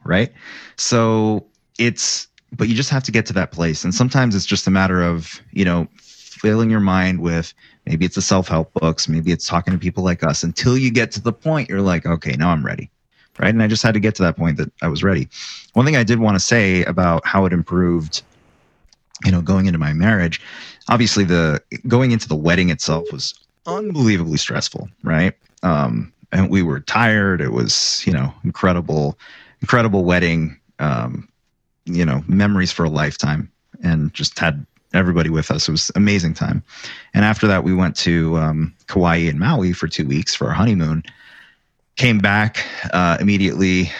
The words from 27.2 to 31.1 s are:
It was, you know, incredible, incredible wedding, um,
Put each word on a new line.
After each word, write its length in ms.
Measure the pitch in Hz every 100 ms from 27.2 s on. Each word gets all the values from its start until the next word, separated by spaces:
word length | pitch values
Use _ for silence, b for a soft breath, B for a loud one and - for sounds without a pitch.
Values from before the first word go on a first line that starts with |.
| 98 87
It 100 | 65
was, 500 | 58 55 - - - -
you 80 |
know, 200 | 78 67 -
incredible, 720 | 90 - 95 87 78 78 73 - B B B B
incredible 440 | - 123 113 98 87
wedding, 520 | 90 87 82 80 69 _ -
um, 480 | 73 62 60